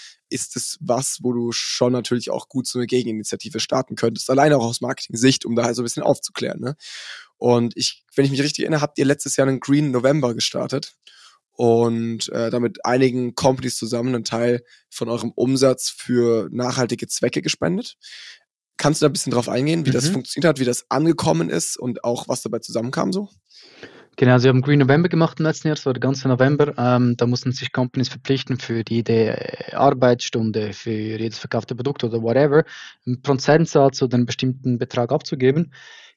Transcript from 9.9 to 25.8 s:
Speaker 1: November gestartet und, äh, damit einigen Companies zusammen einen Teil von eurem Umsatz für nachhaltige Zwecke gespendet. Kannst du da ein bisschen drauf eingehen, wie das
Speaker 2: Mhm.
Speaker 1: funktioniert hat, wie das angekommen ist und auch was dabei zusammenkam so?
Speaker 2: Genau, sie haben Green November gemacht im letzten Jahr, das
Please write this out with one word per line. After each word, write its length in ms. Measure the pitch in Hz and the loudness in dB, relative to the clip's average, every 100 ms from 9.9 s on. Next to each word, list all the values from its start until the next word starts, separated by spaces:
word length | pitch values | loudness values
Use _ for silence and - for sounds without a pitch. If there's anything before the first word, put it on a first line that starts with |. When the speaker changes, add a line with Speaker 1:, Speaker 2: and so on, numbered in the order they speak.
Speaker 1:
November 420 | 123 131 151 123 | 2 2 2 0
gestartet 600 | 113 - 135 123 135 - _ _ _ - _ _ | -2 -4 -4 -4 -6 -8 _ _ _ -20 _ _
und, 760 | - 117 117 117 117 117 113 - | 0 4 4 2 0 -4 -6 -6
äh, 200 | - 113 | -4 -4
damit 340 | 120 117 - | -2 -2 -2
einigen 520 | - 127 131 127 123 - | 0 4 4 2 -4 0
Companies 400 | 139 131 127 - | 0 0 -4 -6
zusammen 380 | 113 120 127 | -6 -4 -2
einen 100 | 120 | -4
Teil 400 | - 117 120 120 - _ _ | -4 -2 0 0 -4 _ _
von 180 | - 117 | -8 -6
eurem 220 | 117 117 | -4 -6
Umsatz 600 | - 127 135 131 127 - | -2 0 4 4 2 -4
für 580 | - - 123 117 113 92 | -8 -2 2 2 2 -2
nachhaltige 560 | 120 123 127 120 120 - | -4 -2 -2 -2 -2 -6
Zwecke 340 | - - 151 | -4 -2 -2
gespendet. 560 | 165 - 160 190 - - - - - - _ _ _ - | -4 -4 -2 -4 -6 -16 -20 -20 -20 -20 _ _ _ -2
Kannst 220 | 147 156 | 0 2
du 40 | |
da 60 | 151 | 2
ein 20 | |
bisschen 200 | 180 135 | 0 -2
drauf 160 | 120 117 | -2 0
eingehen, 380 | 123 147 165 135 | 0 0 0 0
wie 40 | |
das 180 | 123 147 | 0 0
Speaker 2:
Mhm. 60 | |
Speaker 1:
funktioniert 340 | 160 - 143 160 | -2 -4 0 2
hat, 120 | 139 | 2
wie 40 | |
das 260 | 123 123 - | 0 -2 -2
angekommen 600 | 131 165 160 165 165 165 | 2 2 2 0 0 0
ist 280 | 165 - - | -2 -4 -6
und 240 | 127 - | -6 -4
auch 240 | 117 123 - | -4 -4 -4
was 160 | 127 | -6
dabei 160 | 113 113 | -4 -8
zusammenkam 540 | - 113 120 135 190 | -6 -6 -4 -2 -2
so? 160 | 190 202 _ _ - - - - - _ - | -4 -6 _ _ -20 -20 -20 -20 -20 _ 2
Speaker 2:
Genau, 200 | 123 127 | 6 6
sie 100 | 131 | 6
haben 140 | 131 | 4
Green 160 | 135 147 | 4 4
November 320 | 131 151 175 | 6 4 4
gemacht 300 | 160 160 - | 2 0 0
im 40 | |
letzten 240 | 156 156 156 | -2 0 -2
Jahr, 60 | |
das 100 | 151 | -2